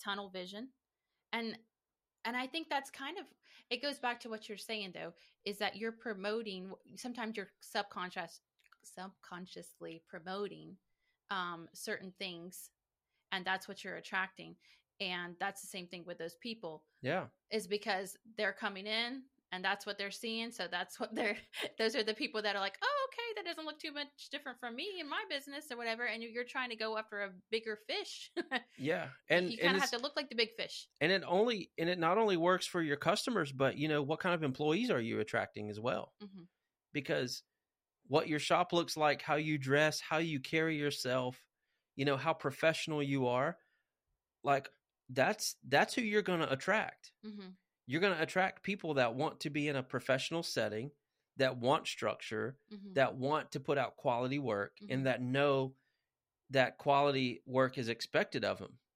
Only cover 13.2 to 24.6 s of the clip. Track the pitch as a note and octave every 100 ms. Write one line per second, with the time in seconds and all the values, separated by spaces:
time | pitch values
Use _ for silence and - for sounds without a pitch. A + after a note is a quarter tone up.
13.2 | _ F#3+ F#3 F#3+ - F#3+ G3 E3+ - G3
14.2 | F#3+ - E3 F3 _ _ _ - G3 F3+
15.2 | F3 F3 G3 G3 - F#3+ F3 F3+ E3+ E3+
16.2 | E3 - A#3+ A3+ E3+ D#3 _ _ B2+ F3+
17.2 | A#2+ - _ A3 F3+ G#3 A3 F#3+ F#3 -
18.2 | A3+ - G3+ G3+ G#3+ G3 G#3 A3 A#3+ C4+
19.2 | C4 _ _ F#3 F#3 G3+ - G3+ G3 F#3+
20.2 | A3+ A3+ A#3 A#3 F3 F3 F#3 - A#3+ A3
21.2 | A3 G#3 - - G3+ - A3+ A3 G#3+ G#3+
22.2 | D4 G#3+ G#3 G3 G3 - A#4+ C#5+ C5 B4
23.2 | A#4 G#4+ F4+ D#4+ D#4 D4+ D#4+ C#4+ C#4+ -
24.2 | - D4 C#4+ B3